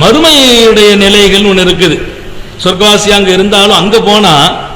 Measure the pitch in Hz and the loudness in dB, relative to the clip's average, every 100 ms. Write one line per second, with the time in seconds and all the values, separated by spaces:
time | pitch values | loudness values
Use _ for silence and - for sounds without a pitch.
0 | 170 285 320 294 262 240 226 214 208 202 | 0 2 2 2 2 2 2 4 2 2
1 | 196 208 196 196 202 185 180 160 170 131 | 2 2 2 2 0 0 0 0 -2 -2
2 | - - - - - - 180 180 208 208 | -8 -14 -14 -14 -14 -8 -6 -2 0 0
3 | 208 202 190 180 202 202 208 185 185 226 | 0 0 0 0 0 0 0 0 0 0
4 | 185 208 190 147 170 - - | 2 2 2 2 0 -4 -10